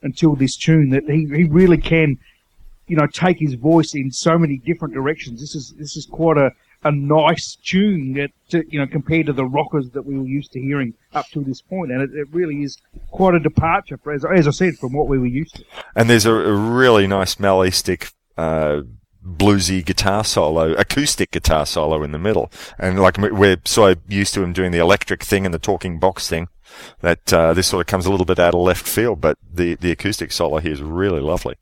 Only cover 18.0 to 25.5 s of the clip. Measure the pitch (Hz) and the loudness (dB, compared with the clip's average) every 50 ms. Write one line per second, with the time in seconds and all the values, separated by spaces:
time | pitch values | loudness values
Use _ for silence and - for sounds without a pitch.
18 | - - _ _ _ _ _ - 82 80 80 80 78 76 73 76 71 60 55 53 | -6 -16 _ _ _ _ _ -6 -4 -2 -2 0 0 0 -2 -2 -4 -8 -16 -20
19 | _ _ _ _ - 90 90 80 92 104 101 98 92 87 95 95 85 80 92 - | _ _ _ _ -16 -16 -4 2 4 4 4 4 2 0 -2 -2 -2 -2 -2 0
20 | - 98 95 104 110 - - - 87 76 78 82 80 80 80 - 101 - - - | 0 0 0 0 -2 -2 0 2 2 2 2 2 2 2 2 0 0 0 0 -2
21 | 143 147 - - 101 - - 85 - - 80 78 73 - - 85 78 78 80 78 | -2 -2 0 -2 -4 -4 -4 -4 0 2 2 2 0 -2 -2 -2 -2 0 -2 -2
22 | 76 73 76 76 85 104 110 95 69 - _ - - - - - - 92 92 95 | -4 -6 -8 -4 -2 -2 0 0 -2 -4 _ -18 -20 -20 -14 -6 -4 -2 0 4
23 | 98 92 95 - 101 107 - 101 98 101 92 87 - - - - 110 98 92 82 | 4 2 4 2 -2 -2 2 4 4 4 4 2 0 -4 2 4 6 6 4 2
24 | - - 101 98 101 - - 101 95 87 87 90 92 90 87 85 85 85 98 101 | -2 -6 -4 -2 -2 -2 -2 -4 -4 -4 -2 -2 -2 0 0 2 4 4 4 2
25 | - - 98 - - - 104 98 95 95 | 2 -4 -6 -6 -4 -2 -2 0 0 -2